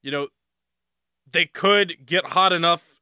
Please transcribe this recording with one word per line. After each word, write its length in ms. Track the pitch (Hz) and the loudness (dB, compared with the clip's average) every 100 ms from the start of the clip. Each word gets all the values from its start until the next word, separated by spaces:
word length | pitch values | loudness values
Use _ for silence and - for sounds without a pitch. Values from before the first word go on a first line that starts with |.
you 100 | 135 | -8
know, 160 | 143 143 _ _ _ _ _ _ _ _ _ _ | -8 -8 _ _ _ _ _ _ _ _ _ _
they 160 | 170 170 | -4 -4
could 600 | - 190 202 196 165 131 | -2 2 2 0 -6 -4
get 220 | 175 - | -4 -2
hot 260 | 185 190 | 0 2
enough 300 | 175 170 170 - _ | 2 0 0 -4 _